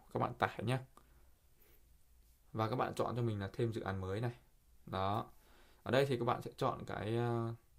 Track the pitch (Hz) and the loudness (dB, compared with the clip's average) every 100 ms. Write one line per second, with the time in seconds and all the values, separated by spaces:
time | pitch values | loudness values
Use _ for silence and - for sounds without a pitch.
0 | - 117 117 123 95 - 110 127 - - | -6 -2 -2 0 -2 0 -2 -2 -4 -20
1 | - - - - - - - - - - | -20 -20 -20 -20 -20 -20 -20 -20 -20 -20
2 | - - - - - 110 110 127 - - | -20 -20 -20 -20 -10 -2 0 2 0 0
3 | - 120 117 101 98 - 120 107 95 98 | 0 2 0 0 -4 0 0 0 -2 -2
4 | 95 104 120 - - - - - - 95 | -2 -2 -2 -4 -18 -20 -20 -20 -6 0
5 | 95 110 - - - - - - - 131 | 2 0 -4 -14 -20 -20 -20 -12 2 4
6 | 139 120 120 - - - 135 - - 98 | 4 2 2 0 -2 0 0 0 -6 -4
7 | 101 117 120 117 117 117 - | 0 2 2 0 -2 -6 -12